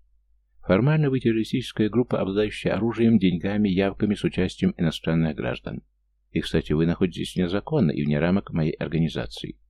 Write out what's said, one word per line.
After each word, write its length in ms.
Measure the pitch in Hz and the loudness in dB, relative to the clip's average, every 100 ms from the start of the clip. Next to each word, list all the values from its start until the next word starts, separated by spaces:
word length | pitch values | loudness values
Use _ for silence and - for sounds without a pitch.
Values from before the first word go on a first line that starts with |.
| _ _ _ _ _ _ | _ _ _ _ _ _
Формально 500 | - 95 127 156 147 | 0 2 4 2 2
вы 80 | 131 | 2
террористическая 720 | 117 113 110 135 117 - 107 | 2 0 0 -4 -4 -2 0
группа, 320 | 110 123 104 | 2 0 -2
обладающая 540 | 95 98 107 - - | -2 0 -2 -2 -4
оружием, 440 | 95 113 110 117 113 | -2 -2 2 4 6
деньгами, 500 | 92 85 95 104 104 | 4 2 -2 0 2
явками 460 | 90 98 95 104 | 2 0 0 -2
с 80 | 101 | 0
участием 520 | 87 - 92 - 95 - | -2 0 -2 0 -2 0
иностранных 580 | 82 - - 82 82 | -2 -2 -2 0 0
граждан. 480 | 73 - - - - - _ _ _ _ | -2 -6 -6 -8 -12 -14 _ _ _ _
И, 80 | 85 | -6
кстати, 320 | - 82 - | -2 -2 0
вы 140 | 76 82 | 2 2
находитесь 500 | 90 92 80 - - | 2 -2 -2 -6 -2
вне 100 | 87 | -2
закона 440 | 101 - 156 87 | -2 -2 2 2
и 120 | - | 2
вне 160 | 73 73 | 0 2
рамок 340 | 82 98 - | 2 0 -2
моей 200 | 80 78 | -2 -2
организации. 880 | - 76 80 80 - - - - - | -2 -4 0 -2 -2 -8 -10 -12 -14